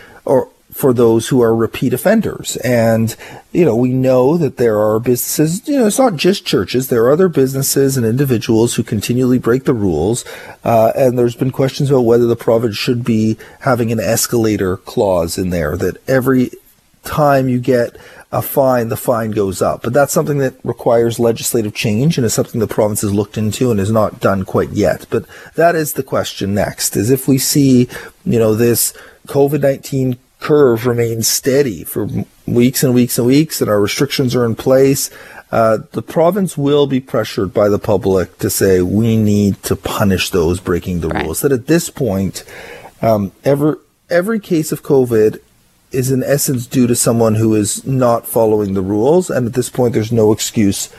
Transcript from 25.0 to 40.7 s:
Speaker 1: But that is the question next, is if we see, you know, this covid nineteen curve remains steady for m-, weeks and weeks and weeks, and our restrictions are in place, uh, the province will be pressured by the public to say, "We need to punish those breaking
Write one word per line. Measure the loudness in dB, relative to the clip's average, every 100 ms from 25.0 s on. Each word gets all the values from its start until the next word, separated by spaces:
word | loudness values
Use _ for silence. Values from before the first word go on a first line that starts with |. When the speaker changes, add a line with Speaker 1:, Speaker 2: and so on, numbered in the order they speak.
| -4
Speaker 1:
But | -6 -6 -14 -10 0
that | 2 2
is | -2
the | -6
question | -4 -4 -6 -6 -4
next, | -2 -4 -4 -4 -2
is | 0
if | 0 2
we | 0
see, | 0 2 4 4 2 -4 -18 -10 -4
you | 0
know, | 2
this | 2 2 0 -2 -8 -20 _ -6
covid | 0 0 2
nineteen | -2 -2 -4 -4 -2 -4 _ _
curve | 0 4 4 4 0
remains | -2 -2 -2 -4
steady | -2 0 0 0 -4
for | -8 -6
m-, | -6 -6 -8 _ -2
weeks | 2 2 2
and | 2
weeks | 2 2 0
and | 2
weeks, | 2 2 -2
and | 0
our | 2
restrictions | 0 0 -2 0 -2 0
are | 0
in | -2
place, | 2 4 4 2 -4 -12 -20 -20 -6
uh, | 0 2 0 -4
the | -10
province | -6 0 2 2 -2 -2
will | 0 2 2
be | 0
pressured | -2 -4 -4 -4 -2
by | 0 2
the | 2
public | 0 0 2 0 -2 -4
to | -4
say, | 0 2 2
"We | 2 0 2 2
need | 2 2 2 0
to | -4 -6
punish | -6 -2 0 0 0
those | 0 0 -2
breaking | -2